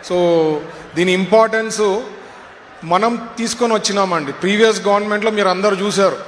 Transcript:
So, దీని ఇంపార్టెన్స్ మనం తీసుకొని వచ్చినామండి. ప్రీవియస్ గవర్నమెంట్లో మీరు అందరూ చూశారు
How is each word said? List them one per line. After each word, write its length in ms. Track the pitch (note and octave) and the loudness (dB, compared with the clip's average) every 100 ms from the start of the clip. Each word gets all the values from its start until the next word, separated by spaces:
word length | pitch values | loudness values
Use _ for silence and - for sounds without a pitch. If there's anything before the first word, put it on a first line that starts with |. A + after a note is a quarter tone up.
| - | -2
So, 80 | F3+ F3 E3+ D#3 D3+ D3+ - - D#3 | 0 4 4 2 -2 -6 -16 -10 -2
దీని 180 | F3+ | 2
ఇంపార్టెన్స్ 680 | F#3 F#3 A3 A3 A3 A3 F3+ G#3 G3 C4 - - - - - - - | 2 4 4 4 2 -4 0 0 0 -4 -14 -18 -20 -20 -20 -20 -16
మనం 460 | E3 F3 A3+ A#3+ - - | -2 0 2 -2 -8 -6
తీసుకొని 360 | A3+ - A#3+ | -6 -2 0
వచ్చినామండి. 580 | A3 G#3+ G3+ F#3+ E3+ C#3+ | 0 0 -2 0 -2 -4
ప్రీవియస్ 560 | C3+ F3+ G#3 A3 G3+ F#3+ | -4 -2 4 4 2 0
గవర్నమెంట్లో 440 | G3+ G#3 G#3 A3 | 0 0 -2 -2
మీరు 160 | G#3+ G3 | 0 0
అందరూ 280 | F3+ G#3 G3 | 2 0 0
చూశారు 420 | G3+ F#3 G3 B2+ | -2 2 0 0